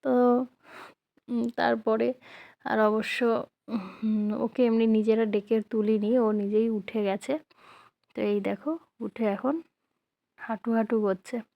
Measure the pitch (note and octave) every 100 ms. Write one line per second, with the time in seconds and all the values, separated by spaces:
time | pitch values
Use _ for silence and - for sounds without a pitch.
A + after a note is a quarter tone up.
0 | C#4 B3 B3 B3 B3+ _ - - - _
1 | _ _ - A#3+ A#3 - A#3+ A#3 A3 A3
2 | A#3+ C4 - - - _ - A3 G#3+ A3
3 | A3 - A#3 A3+ - _ - A3+ F#3 -
4 | A3 G#3+ G#3 G#3 A3+ - A#3+ A3+ A3+ A3
5 | G#3+ A3 A3+ G#3 G3+ A3+ G#3 A3 G#3 A3
6 | G#3 B3 A3 G#3+ G3+ G#3+ A3+ A3 F#3 A3+
7 | G3+ F#3+ - D4 _ _ - - _ _
8 | _ - G#3+ G#3 G3 G3+ D4 E4 _ _
9 | A3 - A3 G3 B3+ D#4+ - _ _ _
10 | _ _ _ _ - A3 - A3+ A3 A3+
11 | G#3 F#3+ - A#3+ -